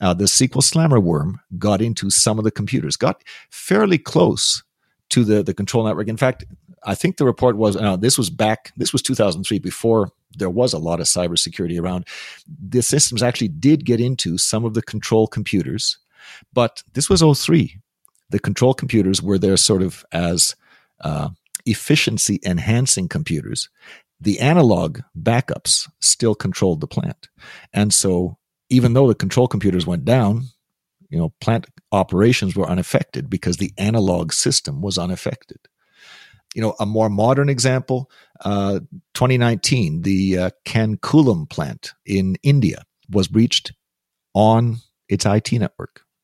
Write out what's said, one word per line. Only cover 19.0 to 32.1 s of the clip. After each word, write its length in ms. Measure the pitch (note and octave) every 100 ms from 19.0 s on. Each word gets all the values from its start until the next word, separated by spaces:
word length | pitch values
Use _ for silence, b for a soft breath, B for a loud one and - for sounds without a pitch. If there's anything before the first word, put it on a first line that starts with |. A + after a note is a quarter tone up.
| F#2+ G2
were 180 | F2 G2
there 180 | F#2+ F#2
sort 260 | - F#2+
of 220 | F#2 - -
as, 420 | E2+ F2 F2 - - b b b b
uh, 300 | D#2 D2 D2 F2+ _ - -
efficiency 720 | G#2+ - F#3 - A2 - G2+ -
enhancing 600 | F2+ A#2 A#2 C3 - F3
computers. 640 | D#2+ D#2 D#2 G#1+ - - _ B B B -
The 220 | G#2 G2
analog 600 | C3 F3 B2+ F2+ E2 - - -
backups 720 | D#2 A#2 - - - - - _
still 340 | - - A2+
controlled 460 | G#2 G2 - F#2+ D#2+
the 60 | D2+
plant. 420 | - - - - _ B B B
And 180 | G2+ G#2
so 460 | - G2 F2+ F#2 - _ _ -
even 240 | B2+ A#2+
though 140 | B2 C3+
the 60 |
control 320 | A2 G2 - B2
computers 400 | G#2+ G2 F2+ E2
went 200 | F2 C#2
down, 380 | B2+ G#2 A2 B2+ _ _ _ _ _ -
you 80 | D#3
know, 160 | - -
plant 260 | - A2+ - _ _
operations 640 | G2+ F#2